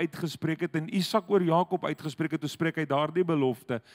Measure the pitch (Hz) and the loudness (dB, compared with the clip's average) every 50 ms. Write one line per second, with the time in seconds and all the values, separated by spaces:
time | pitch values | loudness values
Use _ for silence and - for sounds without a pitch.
0 | 175 165 - - - 160 - - - 156 160 151 175 165 - 160 156 165 - 196 | -4 -4 -4 -6 -6 -6 -4 -4 -2 -2 -2 -2 -4 -2 -2 -4 -4 -2 -2 -2
1 | 175 - - 220 185 - 202 196 180 165 160 170 180 - 185 170 - 151 156 - | 0 2 0 0 2 4 4 4 4 4 4 4 2 2 -2 -2 -2 -4 -4 -4
2 | - 156 139 - 160 151 156 156 - 143 - - 170 160 - 160 156 143 139 139 | -6 -8 -4 -4 -2 -2 -2 -2 -4 -6 -4 -2 -2 -2 0 -2 -2 0 0 0
3 | 151 151 156 180 185 165 165 147 139 127 123 - - - 127 113 - - | 0 0 0 0 2 2 2 2 2 2 0 -2 -4 -6 -6 -6 -6 -10